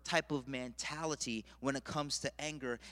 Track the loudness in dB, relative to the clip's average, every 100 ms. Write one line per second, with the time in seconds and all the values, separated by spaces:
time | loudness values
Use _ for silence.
0 | 4 4 6 0 0 -4 -4 -4 -4 -2
1 | 0 0 0 -2 -4 -2 0 0 0 0
2 | 0 0 -2 -2 -6 -4 -2 -4 -6